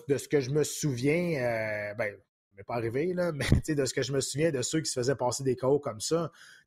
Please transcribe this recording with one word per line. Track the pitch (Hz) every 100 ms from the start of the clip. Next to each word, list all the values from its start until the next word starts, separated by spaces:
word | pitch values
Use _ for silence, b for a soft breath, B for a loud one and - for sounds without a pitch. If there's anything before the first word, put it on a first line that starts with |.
| -
de | 131
ce | -
que | 147
je | 127
me | 147
souviens, | 143 - 151 120 139 165 175 151
euh, | 123 113 110 104 104 104
ben, | 107 101
ça | _ _ _ -
m'est |
pas | 98 120
arrivé, | 113 123 175
là, | 180 175
<laughs> | 147
mais, | -
tu | -
sais, | - 147
de | 131
ce |
que | -
je | 127
me | 139
souviens | 127 131 160
de | 139
ceux | 120 160
qui | 147
se | -
faisaient | 123 135
passer | 123 -
des | 135 123
K | 131
O | 143
comme | 127 110
ça, | - 160 165 B B B